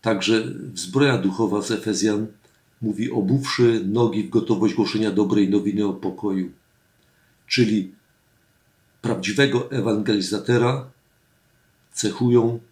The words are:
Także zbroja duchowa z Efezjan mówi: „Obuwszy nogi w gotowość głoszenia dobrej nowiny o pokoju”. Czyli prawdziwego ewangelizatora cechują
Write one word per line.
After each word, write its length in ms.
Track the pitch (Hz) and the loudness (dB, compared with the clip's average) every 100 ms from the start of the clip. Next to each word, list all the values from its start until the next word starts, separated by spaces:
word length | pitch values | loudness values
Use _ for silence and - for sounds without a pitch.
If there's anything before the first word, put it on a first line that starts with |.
Także 520 | 113 101 104 110 120 - - | -2 -2 2 2 0 -8 -12
zbroja 440 | - 90 131 139 113 | -12 -4 2 2 2
duchowa 440 | 95 95 110 104 | 0 0 0 0
z 80 | 95 | -2
Efezjan 560 | 110 110 92 107 104 110 - _ _ _ _ | -4 -2 0 0 0 -4 -10 _ _ _ _
mówi: 280 | 113 104 113 | -6 -4 -4
„Obuwszy 720 | 117 98 135 131 - 120 113 | -2 0 0 0 2 4 4
nogi 380 | 95 110 120 98 | 0 2 2 0
w 80 | 95 | 0
gotowość 440 | - - 104 110 | -2 0 0 0
głoszenia 360 | 123 101 107 107 | 0 -2 0 0
dobrej 380 | 98 98 104 95 | 0 2 2 2
nowiny 380 | 101 98 98 101 | 2 0 -2 -2
o 60 | |
pokoju”. 600 | 92 95 92 104 95 87 - _ _ _ _ _ _ _ _ _ | -2 -8 -6 -4 -4 -6 -10 _ _ _ _ _ _ _ _ _
Czyli 460 | - 113 107 92 - _ _ _ _ _ _ _ _ _ _ | 0 2 2 -2 -12 _ _ _ _ _ _ _ _ _ _
prawdziwego 680 | 117 98 95 104 143 113 - | -6 -4 -4 2 2 2 -2
ewangelizatora 1200 | 135 104 104 104 104 95 104 - 120 120 69 - _ _ _ _ _ _ _ _ _ _ | -4 0 0 0 -2 -2 -4 0 2 2 -2 -8 _ _ _ _ _ _ _ _ _ _
cechują 680 | - 107 - 123 120 113 117 - | -6 -4 0 4 4 4 -2 -12